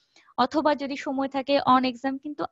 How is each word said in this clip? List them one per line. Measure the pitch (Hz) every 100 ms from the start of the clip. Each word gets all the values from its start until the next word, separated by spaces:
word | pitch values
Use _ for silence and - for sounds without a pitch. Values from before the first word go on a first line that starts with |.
| _ _ _ -
অথবা | 254 302 302 294
যদি | 277 269
সময় | - 269 269
থাকে | 269 269 277
on | - 254
exam। | 254 240 269 269
কিন্তু | 302 294 -